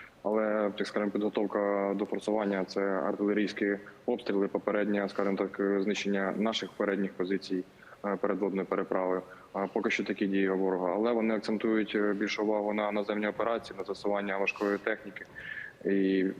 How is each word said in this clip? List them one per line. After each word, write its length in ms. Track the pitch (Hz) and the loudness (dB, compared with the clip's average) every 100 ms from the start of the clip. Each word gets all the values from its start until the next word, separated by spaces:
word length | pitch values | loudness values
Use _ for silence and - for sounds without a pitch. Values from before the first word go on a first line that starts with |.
| - - | -20 -6
Але, 480 | - 107 107 107 104 101 | 0 0 2 2 0 0
так 100 | 101 | -4
скажемо, 240 | 110 104 | 0 -2
підготовка 800 | 104 104 117 101 104 101 101 98 98 | 0 0 0 0 0 2 2 0 0
до 100 | 101 | -2
форсування — 600 | 101 - 107 101 95 92 | -4 0 0 2 0 -2
це 140 | 98 | 0
артилерійські 960 | 98 95 78 101 101 104 101 - 101 98 - - - | 0 0 0 0 2 2 0 0 0 0 -6 -10 -4
обстріли, 420 | 120 - 101 98 | -4 0 0 2
попередня, 600 | 98 104 104 104 104 98 | 0 0 0 2 0 0
скажімо 280 | - 98 95 | 0 0 2
так, 220 | 95 - | 0 0
е, 220 | 98 98 | 2 2
знищення 520 | 98 98 98 98 95 98 | 2 0 0 0 0 0
наших 320 | 110 110 95 - | 0 0 -4 -2
передніх 360 | 101 98 98 | 0 2 0
позицій, 500 | - 90 95 - 95 - - - - 101 | -2 0 0 0 -2 -4 -12 -20 -8 -4
е, 100 | 95 | 0
передводної 520 | 101 95 98 95 90 | 0 0 0 -2 -2
переправи. 540 | 95 95 95 92 92 - - - | -2 0 0 2 0 -2 -16 -8
А 140 | 92 98 | -4 -2
поки 220 | 117 110 | 0 0
що 140 | - | 0
такі 240 | 101 101 101 | -2 0 0
дії 220 | 98 95 | 2 2
у 80 | 95 | 2
ворога. 360 | 95 92 90 95 | 2 2 2 2
Але 160 | 117 | 2
вони 240 | 117 113 110 | 2 2 0
акцентують, 560 | 107 107 113 110 98 107 | 0 0 2 2 2 2
е, 180 | 104 | 2
більшу 300 | 101 104 - | 2 -2 0
увагу 300 | 107 107 104 | 0 2 0
на 180 | 107 104 | 0 0
наземні 360 | 104 104 104 107 | 0 -2 0 -2
операції, 500 | 104 107 113 - 98 | 0 0 -2 -4 -10
на 60 | |
застосування 540 | 95 98 101 101 101 98 | -8 -4 -2 0 0 0
важкої 400 | 98 - 104 101 | -2 0 0 0
техніки 480 | - 107 101 - - - - - - - - | 0 -4 -6 -14 -14 -14 -12 -10 -12 -6 0
і 400 | 98 95 95 92 - | 4 4 4 2 -2